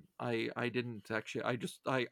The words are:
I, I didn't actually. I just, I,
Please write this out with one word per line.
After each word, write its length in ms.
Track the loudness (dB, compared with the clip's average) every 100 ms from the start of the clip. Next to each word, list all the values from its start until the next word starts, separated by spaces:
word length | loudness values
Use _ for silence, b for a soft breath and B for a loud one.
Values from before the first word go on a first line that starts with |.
| -16 -4
I, 300 | 0 0 0 0
I 120 | 0
didn't 400 | 2 0 -4 -2
actually. 340 | -2 0 -2
I 120 | 0 0
just, 240 | -2 -4 0
I, 200 | 2 4